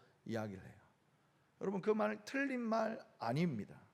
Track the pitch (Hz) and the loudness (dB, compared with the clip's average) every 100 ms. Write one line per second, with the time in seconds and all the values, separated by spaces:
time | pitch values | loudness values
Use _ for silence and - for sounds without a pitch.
0 | - _ - 110 107 95 - - - _ | -18 _ -6 -4 -4 -8 -12 -18 -20 _
1 | _ _ _ _ _ - 190 196 208 214 | _ _ _ _ _ -6 -4 0 2 4
2 | 214 214 - 269 277 254 233 220 220 226 | 2 0 -4 0 0 0 2 2 2 -2
3 | - - 117 131 175 117 - - - | -10 -6 0 2 2 0 -6 -12 -20